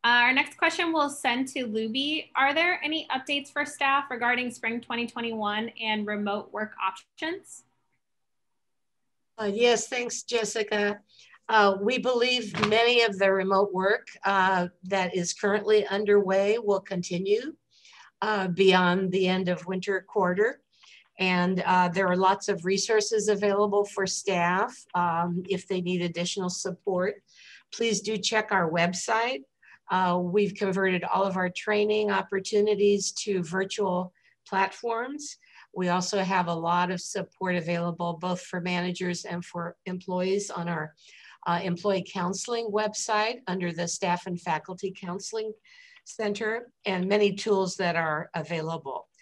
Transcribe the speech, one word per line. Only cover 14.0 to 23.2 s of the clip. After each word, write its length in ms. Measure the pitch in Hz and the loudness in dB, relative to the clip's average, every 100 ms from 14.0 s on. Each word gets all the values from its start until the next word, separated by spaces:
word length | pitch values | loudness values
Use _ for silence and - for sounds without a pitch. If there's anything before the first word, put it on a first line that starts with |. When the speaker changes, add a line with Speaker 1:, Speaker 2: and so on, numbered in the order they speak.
| - - | -4 -6
Speaker 2:
uh, 420 | 196 196 185 190 175 _ | 0 2 4 2 0 _
that 300 | 185 196 180 | -2 -2 0
is 160 | 185 170 | -2 -4
currently 520 | - 208 208 202 214 202 | -2 0 2 4 4 4
underway 720 | 196 208 208 190 190 202 233 | -2 4 4 4 2 2 2
will 240 | 208 190 | 2 0
continue, 720 | - 180 175 175 196 220 277 - _ _ - - - _ | 0 -6 -2 -4 2 0 0 -12 _ _ -20 -20 -20 _
uh, 240 | 214 208 190 | -2 0 0
beyond 640 | 170 190 185 180 180 190 | 4 6 8 6 4 2
the 160 | 185 180 | 2 2
end 200 | 185 180 | 2 0
of 200 | 175 185 | -4 -4
winter 360 | 190 196 190 - | -6 -2 -4 -2
quarter. 540 | 214 180 180 226 269 _ _ - - _ - | 0 2 2 0 0 _ _ -20 -20 _ -4
And, 420 | 190 180 180 185 - | 0 2 2 2 2
uh, 220 | 180 175 | 4 4
there 180 | 170 185 | 2 2
are 100 | 180 | 4
lots 320 | 190 196 - | 4 2 -2
of 160 | 180 | -2
resources 640 | 180 196 - 220 208 220 | 0 0 2 2 2 0